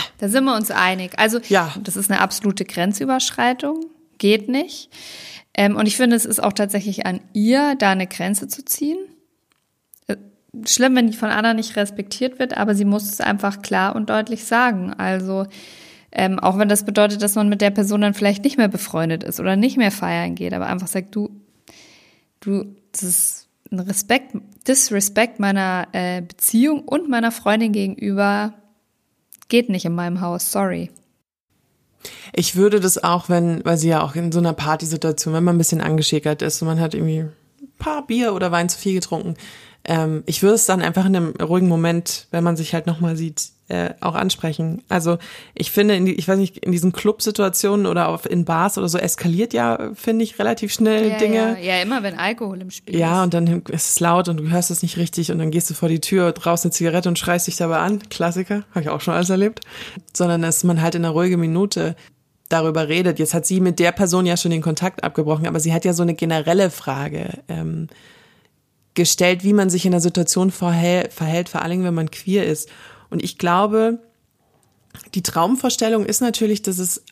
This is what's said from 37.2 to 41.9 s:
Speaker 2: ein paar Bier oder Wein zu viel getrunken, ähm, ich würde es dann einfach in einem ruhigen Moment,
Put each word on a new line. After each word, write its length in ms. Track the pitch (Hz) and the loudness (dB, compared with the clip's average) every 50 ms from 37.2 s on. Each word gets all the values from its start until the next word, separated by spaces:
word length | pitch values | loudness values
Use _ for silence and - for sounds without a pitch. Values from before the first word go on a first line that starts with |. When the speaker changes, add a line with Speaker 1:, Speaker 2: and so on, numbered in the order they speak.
Speaker 2:
ein 120 | 160 151 156 _ _ _ _ _ 285 269 _ - | -4 -6 -10 _ _ _ _ _ -20 -20 _ -8
paar 280 | - 311 302 294 277 | -6 -4 -4 -4 -4
Bier 280 | - 226 240 247 226 196 | -2 -2 0 0 0 0
oder 180 | 180 185 175 | 0 0 0
Wein 160 | 170 170 175 175 | 0 0 0 0
zu 100 | - - | -2 -4
viel 160 | - 196 190 | -2 -2 -2
getrunken, 400 | 185 175 - 170 156 - 175 160 - - - - - - - - _ - | -2 -2 -4 -6 -6 -6 -6 -8 -10 -12 -18 -20 -20 -20 -20 -20 _ -4
ähm, 380 | - 165 160 160 156 156 151 - | -2 -2 0 0 0 -2 -4 -4
ich 160 | - 156 - | -6 -2 2
würde 120 | 190 196 220 | 4 4 4
es 100 | 220 - | 4 4
dann 160 | - 190 185 | 2 2 2
einfach 240 | 165 165 170 190 185 | 0 0 2 2 2
in 100 | 190 190 | 4 2
einem 180 | 180 170 156 - - | 2 0 -2 -4 -4
ruhigen 280 | - 156 170 185 185 180 | -2 0 2 4 4 4
Moment, 580 | 165 165 165 170 | 4 4 2 2